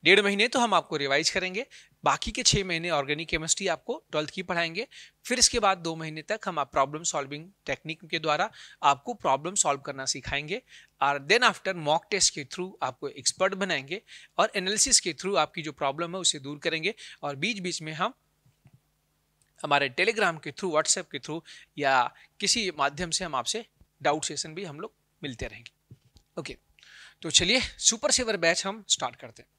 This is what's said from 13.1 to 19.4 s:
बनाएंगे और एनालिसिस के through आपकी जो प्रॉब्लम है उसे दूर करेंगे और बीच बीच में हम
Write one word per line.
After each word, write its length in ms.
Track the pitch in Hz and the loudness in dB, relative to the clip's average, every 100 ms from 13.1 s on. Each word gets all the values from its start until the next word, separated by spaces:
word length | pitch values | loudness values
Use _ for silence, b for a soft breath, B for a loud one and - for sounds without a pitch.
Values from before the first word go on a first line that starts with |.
| - 123 - 190 | -4 -6 0 -2
बनाएंगे 460 | 190 190 151 135 180 _ B B - | 0 -2 -2 -4 -12 _ B B 0
और 140 | 214 202 | 2 2
एनालिसिस 440 | 185 208 277 - | -2 0 4 4
के 140 | 180 | 2
through 220 | 160 185 196 | -6 -2 2
आपकी 260 | 151 - | 0 -2
जो 100 | 151 | -10
प्रॉब्लम 420 | 143 143 143 170 | -4 -4 -2 -6
है 60 | 185 | -2
उसे 180 | 170 151 | 0 -2
दूर 200 | 135 147 | -6 -4
करेंगे 360 | 165 160 170 - B B | -2 -2 -4 -6 B B
और 140 | 147 139 | -8 -4
बीच 220 | 180 220 | -4 -4
बीच 240 | 180 160 | -4 -6
में 100 | 156 | -8
हम 220 | 156 196 - _ _ _ _ - _ _ _ _ _ _ _ | -4 -4 -4 _ _ _ _ -20 _ _ _ _ _ _ _